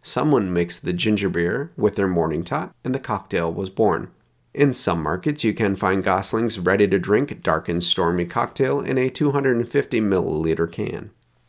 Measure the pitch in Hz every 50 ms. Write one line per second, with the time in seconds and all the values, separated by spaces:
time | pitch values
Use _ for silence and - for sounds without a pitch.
0 | - - - 123 143 156 143 117 98 90 90 87 87 87 - - - 90 87 87
1 | - 110 107 95 98 90 87 87 85 87 110 131 147 170 - - 107 101 - 104
2 | 98 92 90 85 80 80 76 82 - - 135 156 - - - _ - 131 127 135
3 | - - 107 98 - - 101 87 85 82 85 101 95 95 - - 110 98 80 55
4 | - - - _ _ _ _ _ _ _ - - 143 139 120 - - 95 85 85
5 | 76 76 85 90 - 151 147 - - 110 98 - 110 101 95 - 107 95 98 98
6 | 92 98 92 95 98 - - 110 120 107 95 101 87 90 98 104 104 95 98 92
7 | 87 95 104 120 143 143 - - - 87 80 80 - - 85 87 87 - - 92
8 | 87 85 87 90 87 85 - 120 123 - - - 135 131 139 143 135 - 135 127
9 | 127 131 - - 151 143 139 143 139 131 120 117 113 - - 143 135 - 131 113
10 | 107 101 95 90 87 85 76 78 80 80 80 80 82 85 - - 104 - - -
11 | - - - _ _ _ _ _ _